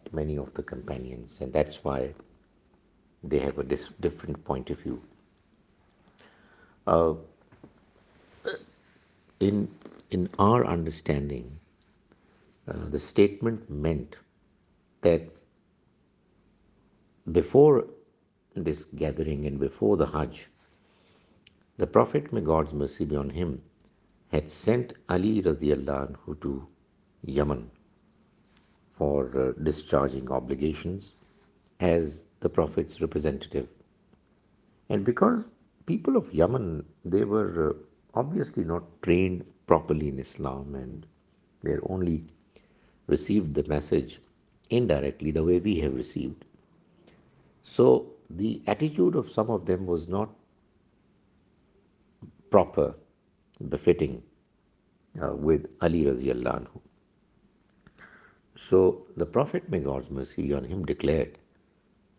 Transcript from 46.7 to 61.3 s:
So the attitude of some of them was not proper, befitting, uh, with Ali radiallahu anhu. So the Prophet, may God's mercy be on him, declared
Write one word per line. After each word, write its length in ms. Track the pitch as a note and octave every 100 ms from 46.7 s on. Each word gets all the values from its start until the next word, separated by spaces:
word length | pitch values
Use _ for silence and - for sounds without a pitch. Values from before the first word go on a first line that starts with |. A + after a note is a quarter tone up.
| _ _ _ - - _ _ _ _
So 440 | - - B2+ B2 - - -
the 320 | E2+ A2 G#2+ G#2
attitude 480 | G#2+ D#3 D3+ F3+
of 140 | E3 -
some 200 | - G#2+
of 160 | G#2 E2
them 200 | F#2 F#2
was 220 | F2 E2+
not 220 | G2 A2 - _ _ _ _ _ _ _ _ _ _ _ _ _ _ _ _ _ _ - - _
proper, 440 | G2+ F2 - C#2 - _ _ _ _ _ - -
befitting, 540 | - - - C#2 A#1+ - _ _ _ _ _ _ _ _ -
uh, 120 | D2
with 400 | C#2+ D2 D2+ - -
Ali 220 | E2+ E2
radiallahu 560 | C#2+ B1+ C2+ B1 B1 A#1+
anhu. 200 | B1 - - _ _ _ _ _ _ _ _ _ _ - - - - _ _ -
So 500 | - F#2 F#2 - - -
the 100 | D#2+
Prophet, 420 | B2 D3 F3 -
may 100 | F2+
God's 300 | C#2 C2+ C2
mercy 320 | C2+ - -
be 120 | C2
on 100 | C#2
him, 200 | B1+ F#2+
declared 540 | - D2 C#2 D#2 -